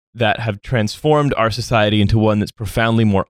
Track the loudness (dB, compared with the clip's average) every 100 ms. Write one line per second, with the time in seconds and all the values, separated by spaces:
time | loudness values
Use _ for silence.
0 | _ -4 -2 0 -4 -8 -4 -2 -2 -4
1 | 0 2 0 0 -2 -2 -2 0 2 2
2 | 2 2 2 2 -2 -6 -8 -2 0 2
3 | 2 0 -2